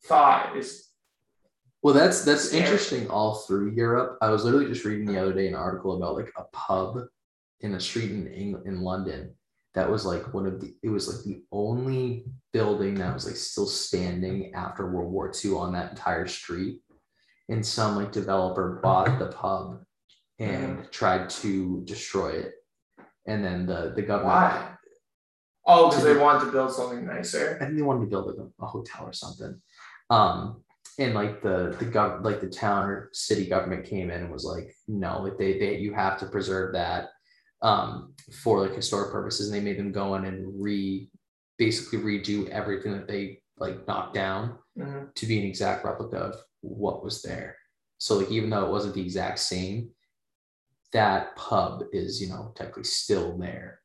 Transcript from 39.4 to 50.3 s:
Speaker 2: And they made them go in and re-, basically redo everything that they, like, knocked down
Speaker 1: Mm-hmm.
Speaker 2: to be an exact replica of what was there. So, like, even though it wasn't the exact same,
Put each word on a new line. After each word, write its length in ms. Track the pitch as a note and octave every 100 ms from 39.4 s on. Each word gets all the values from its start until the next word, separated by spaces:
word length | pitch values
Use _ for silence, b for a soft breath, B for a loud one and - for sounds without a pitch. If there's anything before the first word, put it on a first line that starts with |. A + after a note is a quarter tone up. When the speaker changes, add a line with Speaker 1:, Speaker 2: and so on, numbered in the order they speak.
| G#2
Speaker 2:
And 80 |
they 60 | G#2
made 180 | G2+ G2+
them 140 | G2+
go 240 | G2 G2 G2
in 80 |
and 360 | F#2+ F#2+ F#2+ G2
re-, 480 | G2+ G2+ G2 F#2+ - _ _ _ _ _
basically 400 | A2 A2 - A2
redo 480 | G#2+ G#2 F#2+ G#2 F#2
everything 440 | A2 G#2 G2 G#2+
that 120 | G2 F#2+
they, 360 | G2+ G2 F#2+ _ _
like, 280 | G2+ F2+ -
knocked 280 | G2+ F#2
down 440 | G2+ F#2+ F#2+ A#2 A#2 _ -
Speaker 1:
Mm-hmm. 280 | C#3+ C#3 C#3
Speaker 2:
to 120 | - A2+
be 120 | A2
an 60 |
exact 400 | G2 F#2 F#2+ -
replica 320 | - - G#2 F2+
of 200 | F#2 - - _
what 420 | - - G2+ -
was 160 | - -
there. 340 | - F2 - - _ _ _ _
So, 180 | - G#2
like, 140 | F#2+
even 180 | A2+ G#2+
though 140 | G#2 F#2+
it 40 |
wasn't 220 | G2+ G#2
the 80 | F#2+
exact 360 | F2+ F#2 F#2 -
same, 520 | - F2+ F#2 G#2+ A#2 _ _ _ _